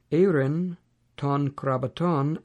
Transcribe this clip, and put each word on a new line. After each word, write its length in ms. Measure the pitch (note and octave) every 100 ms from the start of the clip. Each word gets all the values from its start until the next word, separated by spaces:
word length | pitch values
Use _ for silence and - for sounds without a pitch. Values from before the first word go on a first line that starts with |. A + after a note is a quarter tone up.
| -
Aaron 680 | D3+ G3 D3+ C3+ D#3+ F3+ F3 _ _ _ -
ton 320 | C#3 C#3+ C#3
krabaton 880 | - C#3 C3 B2+ - F3 D3 C#3+ D#3+